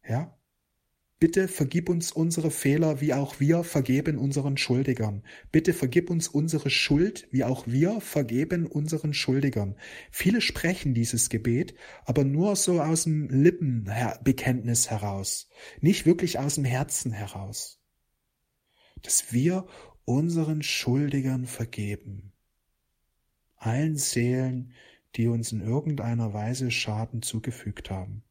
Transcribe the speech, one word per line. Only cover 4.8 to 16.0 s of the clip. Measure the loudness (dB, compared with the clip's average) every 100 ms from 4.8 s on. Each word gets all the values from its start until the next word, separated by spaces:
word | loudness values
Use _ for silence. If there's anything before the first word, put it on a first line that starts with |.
| 2 0 -2 -4 -10 -20 2
Bitte | 2 4
vergib | 0 2 2 2
uns | -2 0
unsere | -2 0 0 0
Schuld, | 0 4 4 4 0 -2
wie | 0
auch | 2 0 0
wir | 2 2 2
vergeben | -2 -2 0 0 0 0 -2
unseren | -2 -2 -2 -2
Schuldigern.“ | -2 2 2 2 0 -2 -6 -14 -18 -14
Viele | 0 2 2
sprechen | 0 -2 -2 0 0
dieses | 0 0 0 0
Gebet, | 0 0 0 -2 -8 -20 -16
aber | 0 2
nur | 4 4 2 2
so | 2 2
aus | 2 0
dem | 2 0 2
Lippenbekenntnis | 6 6 6 -2 -2 -2 -2 -2 -2 0 2 2 0 0 0 0
heraus, | -2 -4 -4 -6 -8 -10 -20 -20 0
nicht | 2 4